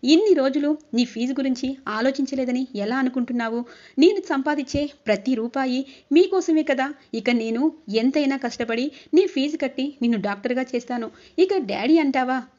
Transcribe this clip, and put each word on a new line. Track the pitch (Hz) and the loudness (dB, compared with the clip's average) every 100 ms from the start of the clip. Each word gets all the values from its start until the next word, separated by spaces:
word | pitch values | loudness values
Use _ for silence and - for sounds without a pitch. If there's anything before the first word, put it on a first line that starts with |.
ఇన్ని | 247 320 427 | 6 4 6
రోజులు | 320 262 277 285 302 - | 4 4 0 0 -2 -2
నీ | 233 240 | -2 -2
ఫీజు | 220 247 269 | -2 -4 -2
గురించి | 269 254 262 269 - 214 | -2 -2 -4 -6 -8 -2
ఆలోచించలేదని | 247 277 269 269 254 247 262 202 | -2 -2 -4 -2 -2 -4 -4 -6
ఎలా | 202 254 | -4 -2
అనుకుంటున్నావు? | 254 254 240 240 226 233 247 - - - | -2 -2 -4 -4 -4 -4 -8 -16 -12 4
నేను | 330 403 - | 4 4 -2
సంపాదించే | 277 269 294 269 277 294 - - | -4 -2 -4 -4 -4 -6 -8 -2
ప్రతి | 202 202 254 | -2 0 -2
రూపాయి | 233 269 262 254 269 - _ | -2 -4 -2 -4 -6 -14 _
మీకోసమే | 302 381 381 359 311 302 | 4 4 2 2 0 2
కదా. | 254 262 294 _ | 0 -2 -6 _
ఇక | 226 214 240 | -4 0 0
నేను | 226 226 311 - - 214 | 0 0 0 -2 -4 0
ఎంతైనా | 247 302 285 269 | 2 2 0 0
కష్టపడి | - - 233 233 277 - - | -4 -6 -4 -2 -4 -8 0
నీ | 311 392 | 2 4
ఫీజు | - 285 311 | 0 -2 -2
కట్టి | 269 262 277 285 | -4 -4 -6 -2
నిన్ను | 233 233 | 0 0
డాక్టర్గా | 202 202 240 247 254 | -2 -4 -4 -4 -2
చేస్తాను. | 247 240 247 226 - - - | -6 -6 -8 -8 -12 -12 2
ఇక | 370 381 220 | 2 2 -2
డాడీ | 202 233 320 | -4 4 4
అంటావా | 294 262 254 254 247 | 4 0 0 -2 -4